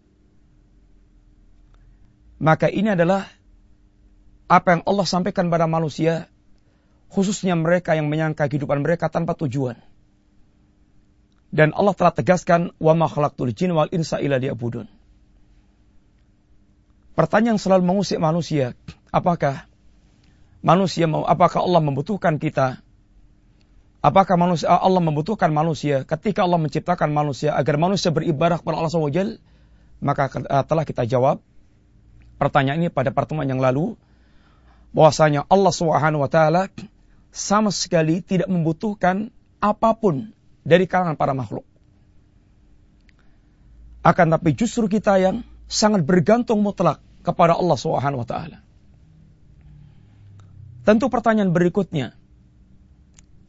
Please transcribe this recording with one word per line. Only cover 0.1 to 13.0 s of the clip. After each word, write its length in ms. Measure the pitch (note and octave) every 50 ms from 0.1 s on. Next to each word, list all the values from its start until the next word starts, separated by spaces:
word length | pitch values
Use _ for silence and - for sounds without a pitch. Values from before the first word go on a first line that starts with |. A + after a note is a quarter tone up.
| _ _ _ _ _ _ _ _ _ _ _ _ _ _ _ _ _ _ _ _ _ _ _ _ _ _ _ _ - _ - _ _ - _ - - _ _ - _ _ _ - - -
Maka 300 | C#3 D3+ D#3+ D#3 - D#3
ini 240 | - - G3 A3+ G3+
adalah 320 | E3+ E3+ E3+ F#3+ G3 F#3+ - - _ _ _ _ _ _ _ _ _ _ _ _ _ _ _ _ _ _ _ _ _ _ -
apa 160 | F3 F3+ - - F3 E3
yang 60 | -
Allah 240 | - G3 G3+ F#3 -
sampaikan 400 | - F3 F3+ G3+ F#3 - F3+ F3
pada 180 | D#3+ E3 E3+
manusia, 640 | D#3+ D#3+ E3 E3 D3+ - - D#3+ D#3+ E3 E3 F3+ - _ _ _ _ - _ _ _ _ _ _ _ _ _ _ _
khususnya 480 | - G3+ G3 F#3+ G3+ - - F#3+ F3+
mereka 400 | E3 D#3+ E3 F3 F3+ F3 - D#3+
yang 160 | D#3 D3+ D3
menyangka 340 | D3+ D#3 D#3+ D#3 D3+ - D#3 C#3
kehidupan 320 | - D3 C#3+ C3+ C#3+ C#3+ C#3+
mereka 240 | D#3 E3+ E3 - D#3
tanpa 260 | - E3 E3+ D#3+ E3 -
tujuan. 400 | E3 C#3 A2+ C#3+ C3 B2 A#2 - - - - _ _ _ _ _ _ _ _ _ - _ _ _ _ _ _ _ _ _ _ _ _ _ _ _ _ _ _ _ _ _
Dan 240 | - D3 D#3 D3+ -
Allah 220 | - G3 G3+ F#3
telah 160 | - F3+ F3
tegaskan, 640 | - - B2 - F3+ F3 - - E3+ E3+ E3+ - -
"Wa 160 | - E3+ D#3
ma 160 | D#3+ E3